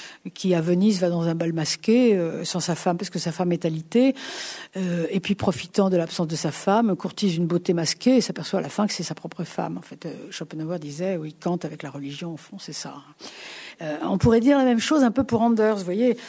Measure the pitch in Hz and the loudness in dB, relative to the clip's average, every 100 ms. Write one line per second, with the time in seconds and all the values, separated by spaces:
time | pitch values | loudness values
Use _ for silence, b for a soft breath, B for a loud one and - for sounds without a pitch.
0 | B B 185 - 190 175 165 180 214 190 | B B -16 -4 0 2 2 4 4 4
1 | 180 170 165 165 170 165 151 - - 240 | 0 0 0 0 -2 -2 -4 -2 2 4
2 | 247 190 165 160 170 175 175 160 185 175 | 6 4 0 -4 -4 -4 -2 0 0 -2
3 | 196 175 170 160 180 165 165 160 160 233 | -4 -6 -4 -2 -2 0 -2 -4 0 4
4 | 262 262 B B B B B 190 180 170 | 4 2 B B B B B -6 -2 -2
5 | 165 190 185 196 196 - - - 190 180 | -2 -2 -2 0 0 -2 -2 2 4 2
6 | 165 - 160 165 156 - - 208 226 180 | 0 -2 -2 -2 -4 -2 2 2 4 0
7 | 190 - 202 165 170 170 175 170 160 - | -4 -2 0 0 0 0 2 0 0 0
8 | 254 254 - - 160 185 147 - 208 - | 4 4 2 -6 -4 -4 -2 -2 -2 -2
9 | 170 165 170 - 160 - 165 175 - - | -6 -8 -12 -10 -8 -6 -6 -8 -12 -14
10 | - - - - 160 156 156 175 147 143 | -14 -12 -14 -12 -10 -8 -6 -6 -8 -6
11 | 185 180 156 - 175 175 156 160 143 143 | -4 -4 -6 -6 -4 -2 -4 -10 -12 -10
12 | 139 143 170 156 - 196 - 147 - 139 | -10 -8 -10 -10 -14 -16 -12 -12 -12 -14
13 | - _ B B B B B B 160 147 | -20 _ B B B B B B -8 -6
14 | - 190 233 226 247 285 254 233 - 302 | -2 4 6 6 6 6 6 4 4 4
15 | 247 262 - 233 233 220 214 208 180 196 | 6 4 0 2 4 4 4 2 -2 2
16 | 247 240 | 2 2